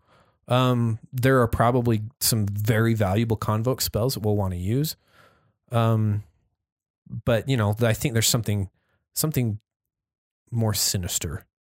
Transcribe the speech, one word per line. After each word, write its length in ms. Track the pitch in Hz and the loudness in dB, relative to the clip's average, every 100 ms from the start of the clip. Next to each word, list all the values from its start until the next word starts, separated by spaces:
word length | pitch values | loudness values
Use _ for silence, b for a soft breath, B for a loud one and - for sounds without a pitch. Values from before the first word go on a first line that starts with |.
| b b b b - | b b b b -2
Um, 520 | 123 127 123 117 110 - | 2 2 2 0 -2 -6
there 280 | 127 131 135 | 0 4 4
are 80 | 117 | 4
probably 540 | - 117 127 120 110 107 - | 2 2 2 2 0 -2 -4
some 260 | - 113 101 | -2 0 0
very 480 | 101 107 110 113 | -2 0 2 2
valuable 420 | 110 98 101 117 107 | 2 2 2 0 -2
Convoke 440 | - 107 117 120 | -2 -2 -2 -4
spells 340 | - 104 127 | -4 -2 -2
that 60 | 117 | -2
we'll 160 | 107 104 | -2 0
wanna 200 | 95 90 | -2 -4
use. 400 | 92 123 156 - b b b b b b _ | -2 -2 -2 -8 b b b b b b _
Um, 500 | 117 113 110 107 104 - _ _ _ _ _ _ _ - 123 | 0 2 2 0 -2 -6 _ _ _ _ _ _ _ -16 -6
but, 240 | - 113 117 | -2 0 0
you 80 | 131 | 0
know, 180 | 104 107 | 0 2
I 120 | 117 | 0
think 180 | 110 151 | 0 -2
there's 120 | 113 - | 0 0
something, 400 | 127 107 104 95 _ _ _ _ | 0 0 -2 -4 _ _ _ _
something 440 | - 156 139 120 104 - _ _ _ _ _ _ _ _ | -6 -2 -2 -2 -4 -12 _ _ _ _ _ _ _ _
more 240 | 117 110 | -2 0
sinister 720 | 98 - 101 87 - 80 - - _ | 0 -2 -4 -4 -4 -4 -6 -14 _